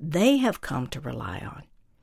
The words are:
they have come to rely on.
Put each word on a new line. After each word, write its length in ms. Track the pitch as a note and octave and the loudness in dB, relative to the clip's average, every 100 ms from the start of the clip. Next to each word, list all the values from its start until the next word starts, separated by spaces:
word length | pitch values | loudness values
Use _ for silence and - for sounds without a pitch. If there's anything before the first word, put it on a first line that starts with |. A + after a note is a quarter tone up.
they 360 | D#3 E3+ A#3+ C#4 | -2 4 6 6
have 220 | B3+ - | 4 0
come 280 | - C3 B2+ | -4 -4 -4
to 120 | C3+ | -6
rely 400 | C#3+ A#2+ G2+ F2+ | -8 -8 -8 -8
on. 240 | - C#3 - - _ _ | -10 -12 -18 -20 _ _